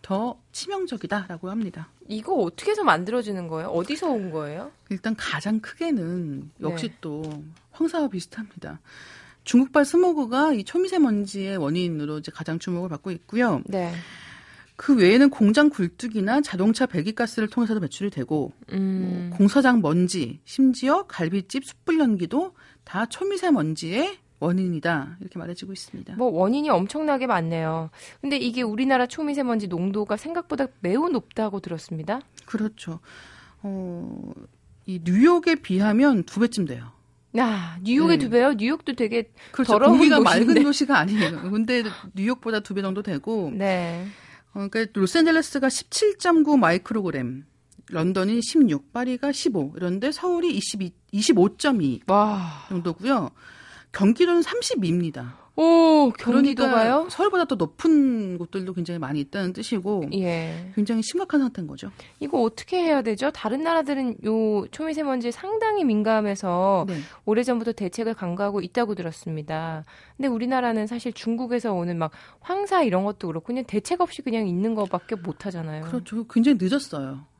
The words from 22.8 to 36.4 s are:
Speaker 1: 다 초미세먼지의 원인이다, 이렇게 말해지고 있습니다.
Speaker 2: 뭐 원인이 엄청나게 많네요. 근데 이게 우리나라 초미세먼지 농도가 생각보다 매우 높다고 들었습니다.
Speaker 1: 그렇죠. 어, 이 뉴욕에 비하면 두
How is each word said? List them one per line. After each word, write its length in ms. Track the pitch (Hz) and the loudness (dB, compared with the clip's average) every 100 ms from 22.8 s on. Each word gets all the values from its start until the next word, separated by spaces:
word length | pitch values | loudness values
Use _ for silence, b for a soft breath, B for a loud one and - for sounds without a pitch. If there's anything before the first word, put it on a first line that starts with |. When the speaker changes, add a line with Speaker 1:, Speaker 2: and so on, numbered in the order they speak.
Speaker 1:
다 240 | - 185 233 | -10 -6 -6
초미세먼지의 1120 | - 392 392 359 262 156 156 160 202 359 381 _ _ | -4 -4 -2 0 0 0 -4 -6 -4 -4 -6 _ _
원인이다, 800 | 156 180 185 165 170 160 139 175 | -2 0 -2 -2 -2 -2 -4 -14
이렇게 180 | 190 180 | -14 -12
말해지고 340 | 170 175 180 | -12 -12 -14
있습니다. 440 | 190 - - - 196 | -16 -16 -18 -14 -4
Speaker 2:
뭐 120 | 247 | -2
원인이 400 | 165 185 269 302 | 2 2 0 2
엄청나게 560 | 196 196 302 311 277 254 | 0 0 -4 -2 -2 0
많네요. 640 | 196 165 165 160 160 160 B B B | -2 -2 -4 -2 -4 -8 B B B
근데 160 | 277 277 | -4 -2
이게 260 | 247 240 | -2 -2
우리나라 440 | 240 214 262 262 247 | -4 -2 2 2 0
초미세먼지 640 | - 302 285 254 226 202 | -2 -4 -2 -2 -2 -2
농도가 480 | 170 185 196 208 214 | -4 -2 -4 -4 -4
생각보다 500 | - 349 330 277 269 _ | -4 -8 -6 -4 -4 _
매우 280 | 180 220 339 | -2 0 0
높다고 520 | 269 - - 214 196 | -2 -4 -6 -6 -6
들었습니다. 600 | 180 165 - 160 156 240 - - | -8 -12 -8 -10 -6 -6 -8 -20
Speaker 1:
그렇죠. 540 | - 220 214 - - 165 B B B B B B | -10 -6 -6 -8 -14 -14 B B B B B B
어, 680 | 202 196 185 175 - - - - - _ _ _ - | -10 -8 -8 -10 -12 -12 -14 -16 -20 _ _ _ -10
이 140 | 185 | -6
뉴욕에 500 | 165 185 294 349 339 | 0 6 6 6 2
비하면 720 | 330 - 185 208 214 285 233 | -2 0 0 2 4 4 4
두 160 | - - | 0 0